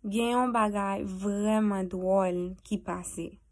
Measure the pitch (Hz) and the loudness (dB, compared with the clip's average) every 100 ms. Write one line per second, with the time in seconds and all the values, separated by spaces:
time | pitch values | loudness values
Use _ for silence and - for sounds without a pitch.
0 | 214 202 233 247 254 233 214 202 196 196 | -4 -2 2 2 2 2 2 0 -2 -2
1 | 202 185 196 202 208 214 214 196 185 185 | -4 -4 -4 0 2 4 2 0 -2 -2
2 | 185 190 185 180 180 185 - 202 - 180 | 2 4 4 0 -4 -8 -6 -6 -4 -8
3 | 175 - 170 - _ | -8 -10 -10 -12 _